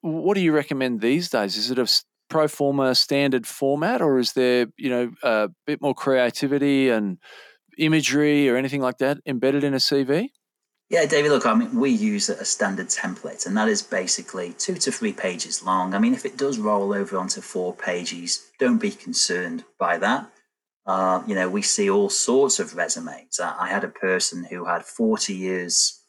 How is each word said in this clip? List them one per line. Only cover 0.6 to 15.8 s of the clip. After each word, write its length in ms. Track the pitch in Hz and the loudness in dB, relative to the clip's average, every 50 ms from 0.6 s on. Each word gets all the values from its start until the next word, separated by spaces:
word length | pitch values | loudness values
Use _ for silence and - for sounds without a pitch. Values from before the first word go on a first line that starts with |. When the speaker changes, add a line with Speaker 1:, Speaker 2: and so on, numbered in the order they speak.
| 139 - 143 135 131 127 120 107 | 2 0 -2 -2 0 0 0 0
Speaker 1:
these 280 | 104 117 135 139 - - | 2 2 2 2 0 0
days? 280 | - 120 104 98 87 | 0 0 0 0 -2
Is 140 | 104 107 123 | -4 -4 -2
it 80 | 127 123 | 0 0
a 40 | 123 | 0
s-, 220 | 107 - - - _ _ _ _ _ | 2 0 0 0 _ _ _ _ _
pro 180 | - 160 151 | 0 2 2
forma 460 | 151 - - 147 139 139 139 135 131 127 | 2 0 0 0 0 2 2 2 4 4
standard 540 | - - - 143 139 143 139 131 127 117 | 2 2 2 2 2 2 2 2 0 -2
format, 520 | - - - 143 139 143 147 156 202 247 262 | -4 -8 -2 0 0 0 0 0 0 0 2
or 200 | 170 151 135 131 | 2 2 2 2
is 140 | 123 - - | 2 0 0
there, 340 | 135 127 123 123 123 120 113 _ | 2 2 4 4 2 2 0 _
you 120 | - 110 127 | -8 -4 -2
know, 220 | 127 123 123 117 - _ - | 0 0 -2 -4 -6 _ -2
a 260 | 131 113 110 107 101 - _ _ | 0 2 2 0 -2 -4 _ _
bit 160 | - 147 - | -6 -6 -2
more 140 | 139 143 127 | -2 -2 -2
creativity 920 | - - 143 135 127 123 120 - - - 139 139 143 139 143 139 135 135 127 | 0 0 2 2 4 4 2 0 -2 -2 0 0 2 2 2 4 4 4 4
and 280 | 117 110 104 101 90 - _ - - - - - _ _ _ _ _ | 2 2 0 -2 -4 -6 _ -20 -20 -20 -20 -20 _ _ _ _ _
imagery 720 | - 160 156 160 160 139 135 131 147 147 147 147 147 143 135 | -2 0 2 2 2 2 2 2 2 4 4 4 4 4 4
or 60 | 120 | 2
anything 260 | 123 135 135 135 143 | 2 0 -2 -2 -2
like 160 | 131 127 127 | -2 -2 -2
that 220 | _ 131 135 143 139 _ | _ 0 0 0 -2 _
embedded 380 | 156 135 120 120 131 139 143 139 | -6 -4 0 2 2 2 2 2
in 100 | 143 139 | 0 0
a 60 | 131 | 0
C 240 | - - 143 139 135 | 0 2 2 0 2
V? 280 | 127 143 165 226 277 _ _ _ _ _ _ _ _ _ _ _ _ | 2 0 0 0 -4 _ _ _ _ _ _ _ _ _ _ _ _
Speaker 2:
Yeah, 160 | 208 170 156 | 2 2 2
David, 260 | 143 160 147 147 151 | 4 4 2 4 4
look, 140 | 147 127 - | 4 4 4
I 80 | 120 110 | 4 4
mean, 240 | 113 120 110 - | 4 2 2 0
we 120 | 113 135 139 | 0 2 2
use 400 | 123 107 107 107 104 101 98 - | 2 2 2 0 0 0 -2 -2
a 160 | - - 107 | -4 -4 -2
standard 420 | - - - 107 98 98 92 92 | -4 -2 0 0 -2 -2 -4 -4
template, 580 | - - - - 92 90 - - - - - - | -4 -4 -4 -4 -6 -8 -8 -10 -12 -10 -8 -6
and 120 | 90 98 | -2 0
that 100 | 110 110 | 2 2
is 140 | 110 107 101 | 2 2 0
basically 720 | - - - 95 92 90 - - - - - 95 87 87 87 | -2 -4 -4 -4 -2 -2 -4 -4 -4 -10 -10 -8 -8 -8 -8
two 220 | - - - 185 | -8 -6 -6 -4
to 160 | 160 - 135 | -2 -2 -4
three 200 | 120 - 117 107 | -2 -2 -4 -4
pages 500 | 92 - - 95 87 85 - - - - | -4 -4 -4 -4 -4 -4 -8 -8 -8 -6
long. 320 | - 92 95 92 | -2 0 0 0